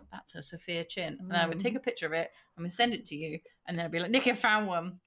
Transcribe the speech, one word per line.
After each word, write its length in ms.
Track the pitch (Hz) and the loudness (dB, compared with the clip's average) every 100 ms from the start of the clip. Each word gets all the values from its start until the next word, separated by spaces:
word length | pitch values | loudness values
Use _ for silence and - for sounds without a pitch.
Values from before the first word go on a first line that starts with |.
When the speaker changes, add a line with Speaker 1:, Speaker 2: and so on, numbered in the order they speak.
| - | -16
Speaker 1:
"That's 220 | 185 - | -16 -14
a 80 | 170 | -12
severe 420 | 143 165 - 170 | -12 -10 -4 -4
chin." 320 | 170 - 160 - | -4 -4 -6 -6
And 120 | 185 | 0
then 80 | 175 | 2
I'm 80 | 165 | 2
gonna 100 | 165 | 2
Speaker 2:
Mm. 40 | |
Speaker 1:
take 120 | 226 226 | 0 0
a 40 | |
picture 240 | - - 156 | -2 -2 0
of 60 | |
it, 180 | 160 165 - _ | 0 0 -8 _
I'm 80 | - | -8
gonna 60 | 175 | -4
send 220 | - 240 | 2 2
it 140 | 208 - | 2 -6
to 100 | 147 | -8
you, 240 | 160 156 - _ - | -6 -8 -12 _ -6
and 120 | 170 | -4
then 80 | 165 | -2
I'll 40 | |
be 80 | 165 | -2
like, 120 | 185 | 2
"Nick, 160 | 262 262 | 4 4
I 80 | |
found 320 | 233 226 214 208 | 4 4 4 2
one. 340 | 175 175 180 | -2 -2 -8